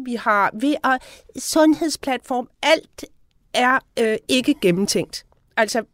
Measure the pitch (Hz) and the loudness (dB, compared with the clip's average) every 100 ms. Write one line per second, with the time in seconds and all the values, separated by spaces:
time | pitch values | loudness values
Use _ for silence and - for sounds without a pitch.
0 | 254 226 226 202 196 214 277 294 262 254 | -4 -4 0 2 2 0 -2 0 0 -2
1 | - - - - - 320 311 294 330 - | -4 -20 -20 -12 -2 4 4 4 -2 -4
2 | 277 247 - 247 240 _ 277 330 - - | -6 -6 -4 -6 -6 _ 0 0 -2 -20
3 | - _ _ _ _ 226 247 262 - - | -20 _ _ _ _ 0 2 0 -4 -2
4 | 226 214 - 254 269 285 185 175 202 190 | -2 -2 0 0 2 2 2 2 0 -2
5 | - - - _ _ - 214 233 214 | -4 -12 -18 _ _ -2 -2 -2 -6